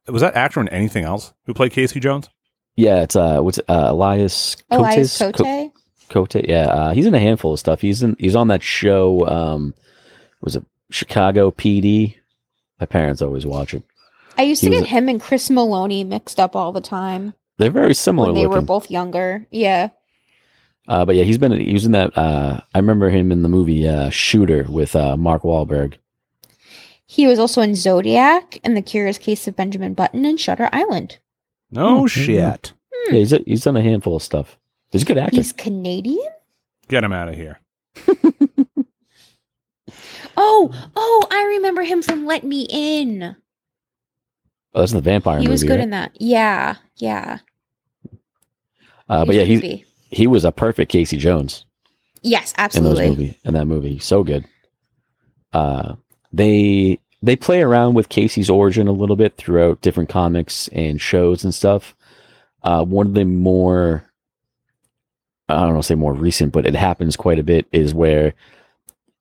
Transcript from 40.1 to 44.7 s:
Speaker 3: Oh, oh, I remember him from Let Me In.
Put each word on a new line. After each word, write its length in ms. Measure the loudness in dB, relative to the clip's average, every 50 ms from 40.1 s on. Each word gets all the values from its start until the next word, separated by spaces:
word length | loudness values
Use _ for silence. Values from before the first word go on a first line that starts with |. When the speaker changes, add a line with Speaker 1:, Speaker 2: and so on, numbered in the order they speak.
| -20 -20 -20 -8 -2
Speaker 3:
Oh, 380 | 0 2 4 4 4 4 2 0 -8 -16 -12 -8
oh, 300 | -4 0 2 2 2 2 2
I 140 | -2 -2 -2 -2 -2
remember 260 | -2 -2 -2 -2 -2 -2
him 180 | -2 -2 -2
from 240 | -2 -2 -4 -4 -4
Let 180 | -4 -4 -4 -4
Me 240 | -6 -6 -6 -6 -6
In. 640 | -6 -6 -4 -4 -2 -2 -4 -4 -6 -8 -10 -12 -14 -18 _ _ _ _ _ _ _ _ _ _ _ _ _ _ _ _ _ _ _ _ _ _ _ _ _ _